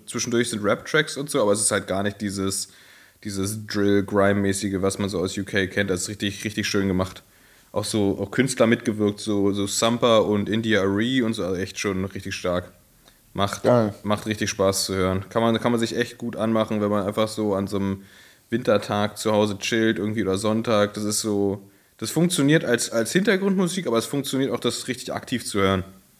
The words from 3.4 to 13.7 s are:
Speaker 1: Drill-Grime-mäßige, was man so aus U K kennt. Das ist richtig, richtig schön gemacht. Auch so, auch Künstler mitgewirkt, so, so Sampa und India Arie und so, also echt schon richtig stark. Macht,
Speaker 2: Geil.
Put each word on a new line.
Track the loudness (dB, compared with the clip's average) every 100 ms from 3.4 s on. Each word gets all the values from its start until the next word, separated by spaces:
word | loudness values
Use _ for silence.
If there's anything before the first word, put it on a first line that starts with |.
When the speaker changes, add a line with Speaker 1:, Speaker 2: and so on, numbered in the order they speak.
| -4 -6 -4
Speaker 1:
Drill-Grime-mäßige, | 0 4 4 4 4 4 4 2 0 -2 0
was | -2 -2
man | -4
so | -2
aus | -4 -4
U |
K | -4 -2 0
kennt. | 0 -2
Das | -2
ist | -4
richtig, | -4 -6 -4
richtig | -8 -4 -2
schön | 0 2
gemacht. | 0 -2 -6 -20 _ _ _ _
Auch | -6 -2
so, | 0 2 0
auch | -2
Künstler | 0 0 2 4
mitgewirkt, | 4 0 0 0 -2
so, | -4 0 0
so | 0 -2
Sampa | 0 0 2 4 4
und | 4 2 0
India | -2 2 2
Arie | 2 0 0 0
und | 0
so, | -2
also | -2 -2
echt | -4 -4
schon | -4 -2 -4
richtig | -8 -10 -6
stark. | -2 -2 -4 -14 _ _ -20 _ _
Macht, | -4 -2 0
Speaker 2:
Geil. | 4